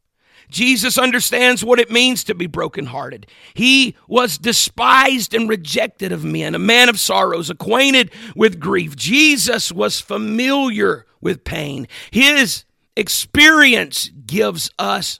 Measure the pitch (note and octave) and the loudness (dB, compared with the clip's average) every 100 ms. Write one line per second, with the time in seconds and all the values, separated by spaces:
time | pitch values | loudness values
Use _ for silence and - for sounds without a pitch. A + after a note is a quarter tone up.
0 | _ _ _ _ _ - B3 B3 A#3+ C4 | _ _ _ _ _ -2 0 2 0 0
1 | B3+ B3 - A#3+ B3 A#3 A3+ A#3+ A3+ A#3 | 0 0 -2 0 2 0 2 2 2 2
2 | B3+ B3+ - F3 F3 E3 D#3+ - C3 C3+ | 2 0 -4 -6 -6 -6 -8 -8 -10 -10
3 | B2 A#2 G2+ _ - - A3+ C4+ B3 - | -12 -14 -20 _ -14 0 4 4 2 -4
4 | - A3+ B3 - A3+ - - - B3 C4 | -4 0 0 -2 -2 0 -2 0 4 4
5 | C4+ C4 F#3 A3+ A3 G#3+ D3+ G3+ A3+ - | 4 0 -2 -2 -2 -4 -4 -4 -4 -6
6 | F#3 E3+ D#3 D#3+ D#3 E3+ G3 A#3+ B3 G#3 | -8 -6 -6 -4 -4 -2 2 4 4 2
7 | - F#3+ F#3 E3+ D#3 E3 G3 A#3+ C#4 C4 | -2 0 0 -2 -8 -10 -2 2 4 2
8 | A3 G#3 A3+ F#3+ A3 F3 F3+ F#3+ D#3+ C#3 | 0 -4 -12 0 2 2 -4 -4 -4 -8
9 | D#3+ C4+ D#4 C#4 A#3+ A3+ - E3+ G#3 - | 0 4 4 2 0 -2 -4 -4 -4 -4
10 | - G#3 G#3+ A3 B3+ C#4 C4 G#3+ G3 D#3 | -6 -6 -4 -2 0 0 -2 -2 -2 -2
11 | - _ E3+ D#3 - E3 D3 C#3 - - | -10 _ -6 -6 -8 -8 -8 -10 -12 -16
12 | - G#3+ C#4 D4 A3+ - - _ _ - | -6 2 4 4 2 -2 -12 _ _ -8
13 | G3 - - D4 D#4 D#4 C#4 A3 F3+ - | -4 -6 -2 2 4 6 4 2 -2 -8
14 | - - A2 F#3 G#3 E3 - - G3 F#3+ | -10 -12 -6 -2 -2 -4 -8 -6 -4 -4
15 | - | -6